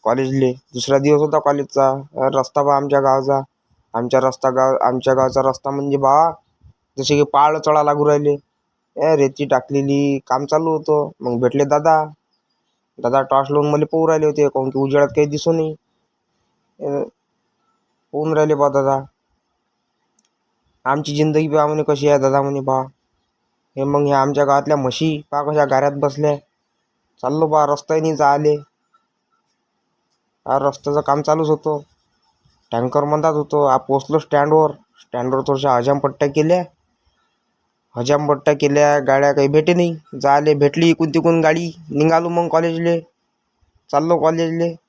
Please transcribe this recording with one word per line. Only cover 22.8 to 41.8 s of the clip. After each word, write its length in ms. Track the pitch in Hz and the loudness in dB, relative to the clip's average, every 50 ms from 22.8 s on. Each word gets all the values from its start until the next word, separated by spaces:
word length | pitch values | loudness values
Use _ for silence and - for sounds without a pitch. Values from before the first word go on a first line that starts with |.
| 131 135 _ _ _ _ _ _ _ _ _ _ _ _ _ _ _ _ _ | -4 -6 _ _ _ _ _ _ _ _ _ _ _ _ _ _ _ _ _
हे 80 | 135 139 | -6 -4
मग 220 | 143 143 143 147 | 0 0 0 2
ह्या 140 | 139 143 135 | 2 2 2
आमच्या 240 | 135 143 143 143 143 | 2 0 0 0 2
गावातल्या 320 | 139 139 143 139 143 151 | 2 2 0 2 0 -2
म्हशी 340 | 143 135 127 120 - 156 160 156 147 147 _ | -2 -2 -4 -4 -2 -2 -4 -4 -4 -10 _
पहा 120 | - 143 | -8 -6
कशा 220 | 143 147 151 151 147 | -6 -2 0 0 0
गाऱ्यात 280 | 135 135 131 139 143 143 143 | 2 0 0 0 0 -2 -2
बसल्या. 380 | 139 143 135 143 151 151 147 139 _ _ _ _ _ _ _ _ _ _ _ _ _ _ _ _ | -4 -4 -2 -2 -2 -2 -2 -4 _ _ _ _ _ _ _ _ _ _ _ _ _ _ _ _
चाललो 240 | - 127 143 156 160 | -6 -4 -2 0 0
बा, 180 | 156 151 156 147 | 0 2 0 2
रस्ताही 340 | 139 147 139 - - 160 160 | 0 -2 -4 -4 -4 -2 -2
नाही 160 | 156 160 156 | 0 -2 0
जायले. 380 | 143 151 139 143 147 151 151 151 147 143 _ _ _ _ _ _ _ _ _ _ _ _ _ _ _ _ _ _ _ _ _ _ _ _ _ _ _ _ _ _ _ _ _ _ _ _ | 2 2 2 2 2 2 0 0 0 -4 _ _ _ _ _ _ _ _ _ _ _ _ _ _ _ _ _ _ _ _ _ _ _ _ _ _ _ _ _ _ _ _ _ _ _ _
हा, 100 | - 131 139 | -4 -2 0
रस्त्याचं 420 | 139 139 135 - _ 147 143 151 | 0 -2 -4 -2 _ -2 -2 -2
काम 220 | 143 - 143 147 | 0 0 -2 -2
चालूच 260 | 147 - 156 160 160 151 | 0 0 0 0 0 -2
होतं. 300 | 156 151 _ 156 151 147 147 _ _ _ _ _ _ _ _ _ _ _ _ _ _ _ _ _ | -2 -2 _ -6 -6 -6 -8 _ _ _ _ _ _ _ _ _ _ _ _ _ _ _ _ _
टँकर 320 | - 117 123 127 127 147 143 | -6 -4 -4 0 0 -2 0
मंदात 300 | 147 151 151 151 160 156 | 0 -2 0 0 0 -2
होतो. 320 | 151 143 147 - 147 143 | -2 -4 -2 -2 0 2
हा, 100 | 139 131 135 | 2 0 0
पोचलो 400 | 135 - 135 139 - - 147 156 | 0 -2 -4 -4 -2 -2 -4 -4
स्टँडवर. 540 | - _ 156 143 143 151 156 156 156 147 147 - _ _ _ _ | -2 _ 0 0 2 2 2 2 2 0 -2 -8 _ _ _ _
स्टँडवर 400 | _ _ - 123 120 127 131 135 | _ _ -8 -6 -4 -2 -2 -2
थोड्याशा 360 | 131 139 139 131 139 139 127 | -2 -2 -4 -2 0 0 0
हजामपट्ट्या 520 | 123 120 135 139 143 135 139 135 _ 147 143 | 2 2 0 0 0 -2 -4 -2 _ -4 -2
केल्या. 340 | 143 156 151 160 175 180 175 170 _ _ _ _ _ _ _ _ _ _ _ _ _ _ _ _ _ _ _ _ _ _ _ _ _ | 0 0 2 2 0 0 -2 -8 _ _ _ _ _ _ _ _ _ _ _ _ _ _ _ _ _ _ _ _ _ _ _ _ _
हजामपट्ट्या 600 | 120 120 131 147 143 151 143 147 135 - 156 147 | -8 -2 0 0 0 2 0 -2 0 2 0 0
केल्या, 440 | 139 147 143 143 147 147 147 147 147 131 | 2 0 0 2 4 4 4 2 2 0
गाड्या 260 | 135 135 139 143 143 | 0 2 2 2 2
काही 160 | 143 143 139 139 | 2 2 0 2
भेटे 260 | 143 156 156 170 180 | 2 2 2 2 2
नाही. 200 | 175 175 170 165 156 _ _ - 135 | 2 0 -2 -2 -8 _ _ -12 -2
जायले 320 | 127 139 139 147 147 156 151 | 0 2 2 4 4 2 2
भेटली 340 | 143 143 143 - 165 165 170 | 4 2 2 2 2 2 2
इकून 200 | 160 - 165 160 | 4 2 0 0
तिकून 300 | 139 165 165 170 170 165 | 0 0 2 2 2 4
गाडी. 300 | 160 156 160 165 170 165 160 - | 2 2 2 0 -2 -8 -10 -14